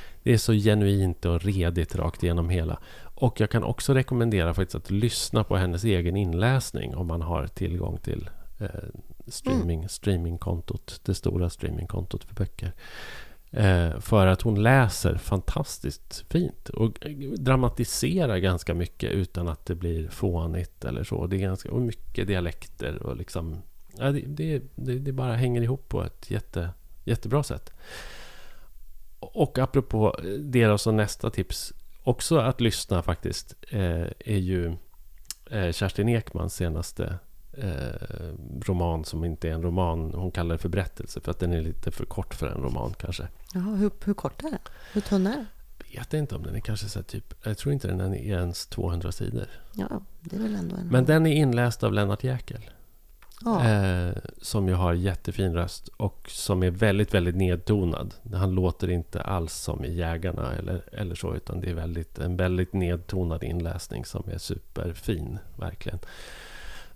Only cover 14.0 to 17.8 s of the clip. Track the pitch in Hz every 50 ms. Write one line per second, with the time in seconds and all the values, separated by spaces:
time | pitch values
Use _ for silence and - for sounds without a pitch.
14 | - - 113 104 95 95 92 - - 117 104 101 107 120 131 135 123 101 - -
15 | - 87 - 95 - - 98 92 - - - - 147 - - - - 71 - -
16 | - - - - - - - 170 180 175 - - - - - - 113 113 - -
17 | - 151 147 135 139 135 220 185 123 131 131 127 127 117 - -